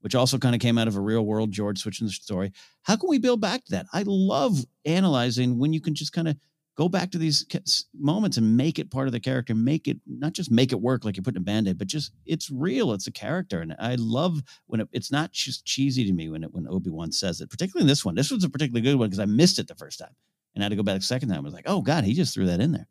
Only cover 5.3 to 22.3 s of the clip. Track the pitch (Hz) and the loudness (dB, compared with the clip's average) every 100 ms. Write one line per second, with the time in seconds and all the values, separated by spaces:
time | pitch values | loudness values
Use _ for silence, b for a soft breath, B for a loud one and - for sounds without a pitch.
5.3 | 120 123 120 143 160 165 147 151 - 165 | 2 2 2 2 0 -2 -4 -4 -2 -2
6.3 | 143 b b _ - 170 180 180 175 160 | -2 b b _ -2 0 0 -2 -2 0
7.3 | 147 - - - - - - 143 185 208 | 0 -2 -6 -2 -2 -4 -2 0 2 0
8.3 | 120 110 117 147 - - 131 135 117 131 | 2 4 4 4 -2 -4 -2 -2 -2 -2
9.3 | 131 120 110 117 156 - - - 123 151 | -2 0 0 2 0 -2 -6 -8 -6 -4
10.3 | - 175 117 131 107 117 127 110 95 95 | -4 2 4 4 2 0 0 -2 -4 -4
11.3 | 92 90 107 101 90 98 151 147 _ - | -4 -2 0 0 -2 -4 -4 -6 _ -6
12.3 | 165 - 131 165 262 185 101 - - 107 | -6 -4 -4 -2 0 0 -2 -6 -10 -4
13.3 | 175 185 87 82 - 117 123 113 120 180 | -4 -4 -6 -6 -6 -4 -2 0 0 0
14.3 | 156 127 B _ 110 107 123 - 143 160 | -2 -6 B _ -4 -2 -6 -2 -2 -2
15.3 | - - 123 - - 139 127 104 87 80 | -6 -6 -8 -6 0 0 2 0 0 -2
16.3 | 80 78 90 65 92 87 80 82 - 95 | -8 -8 -8 -4 -4 -4 -6 -6 -4 -4
17.3 | 82 - - 185 349 151 143 - 85 147 | -6 -10 -6 -4 2 4 4 0 -2 -2
18.3 | 254 175 131 143 117 120 139 110 95 104 | 0 -2 -2 -2 0 2 2 2 0 2
19.3 | 110 180 - - - 71 - 80 _ _ | 6 6 4 -6 -12 -16 -14 -16 _ _
20.3 | _ _ 101 101 104 104 95 95 127 127 | _ _ -4 -2 0 0 -2 -2 -4 -2
21.3 | 80 71 - - 185 - 160 107 202 156 | -4 -6 -10 -2 -2 2 2 2 2 0